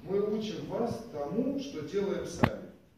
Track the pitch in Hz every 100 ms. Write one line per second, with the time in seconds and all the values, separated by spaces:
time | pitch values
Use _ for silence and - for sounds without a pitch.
0 | 170 202 208 220 214 - - 202 233 -
1 | - 147 143 202 262 - - 156 143 202
2 | 190 175 - - - - - - -